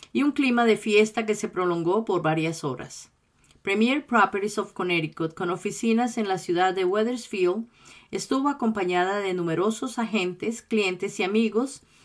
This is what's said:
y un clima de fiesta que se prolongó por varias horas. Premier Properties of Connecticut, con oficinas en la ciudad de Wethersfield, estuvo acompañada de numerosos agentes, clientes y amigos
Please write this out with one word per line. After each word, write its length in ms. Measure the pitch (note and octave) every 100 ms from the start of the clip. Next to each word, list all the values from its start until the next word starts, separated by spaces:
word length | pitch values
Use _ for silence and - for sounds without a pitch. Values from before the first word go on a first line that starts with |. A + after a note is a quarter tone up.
| -
y 120 | A#3
un 80 | C#4+
clima 340 | C#4 C4+ A#3+ A#3
de 120 | G#3+
fiesta 500 | A3 G#3 G#3+ A3+ G#3+
que 80 | G#3
se 120 | F#3
prolongó 580 | F#3 F3+ E3+ E3 G#3 A3
por 180 | F3+
varias 400 | D#3 D#3+ D#3+ D#3+
horas. 480 | D3 B2 - - - _ _ _ _ _
Premier 440 | - G3+ A#3 C#4+ -
Properties 520 | A#3 F#3+ G3+ G3+ G#3+
of 160 | F#3+
Connecticut, 640 | - F3+ E3+ D#3 - D#3+ -
con 160 | F3
oficinas 680 | F3 G#3 - A3+ A3+ A#3+ A#3
en 100 | G3+
la 120 | F#3
ciudad 340 | - E3+ F#3
de 120 | F#3 F3+
Wethersfield, 840 | G#3 A3+ B3 - G3+ F3+ G3+ A3+ _ - - -
estuvo 400 | - - C4+ C#4+
acompañada 720 | C#4+ A3+ A3 F3+ F3+ F3+ G3+
de 160 | G3 F3+
numerosos 640 | E3+ D#3+ G3+ A3 C4 A#3+
agentes, 640 | A3 G3+ F3+ F3+ G#3 A3+
clientes 560 | - A3 G3 F3+ G3+ -
y 40 |
amigos 600 | F#3 G#3+ A3+ G#3 C4+ - _ _